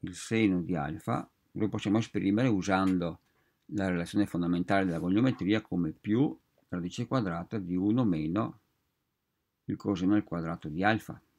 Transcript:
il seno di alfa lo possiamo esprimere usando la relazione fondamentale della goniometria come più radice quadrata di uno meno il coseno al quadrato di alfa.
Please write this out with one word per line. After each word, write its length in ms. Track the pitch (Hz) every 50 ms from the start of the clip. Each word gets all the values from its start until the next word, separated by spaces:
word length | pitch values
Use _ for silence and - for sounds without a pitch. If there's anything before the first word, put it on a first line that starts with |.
il 140 | - 95 90
seno 460 | - - - 117 113 113 101 95 90
di 140 | 85 82 90
alfa 520 | 80 71 73 80 90 - - 117 139 - - _ _ _ _ _
lo 160 | - 107 101
possiamo 280 | - 107 - 104 98 113
esprimere 520 | 117 - _ 104 90 98 104 107 127 131
usando 720 | 110 95 87 95 95 95 95 95 92 90 87 85 82 - _ _ _ _ _ _ _ _ _ _
la 180 | - 104 95 95
relazione 360 | 90 87 85 85 - 104 101
fondamentale 600 | 95 - 87 87 85 87 87 90 - 101 98 95
della 140 | 92 82 85
goniometria 640 | 82 87 95 104 123 131 120 - 92 90 104 98
come 300 | - - - 90 87 78
più 460 | 78 _ _ 104 104 117 139 - - - _ _ _ _ _ _
radice 380 | - 90 85 90 - - 123 -
quadrata 500 | 127 131 110 95 85 85 87 - - 110
di 180 | 95 87 90
uno 280 | 90 95 104 107 123 127
meno 560 | 107 90 78 78 78 85 104 117 - - - _ _ _ _ _ _ _ _ _ _ _ _ _ _ _ _ _ _ _ _ _
il 100 | - 101
coseno 400 | 101 - 104 101 90 92 92 104
al 80 | 104 104
quadrato 460 | - - 85 82 82 85 85 - 80
di 140 | 76 82 92
alfa. 360 | 104 113 107 - - - - _ _ _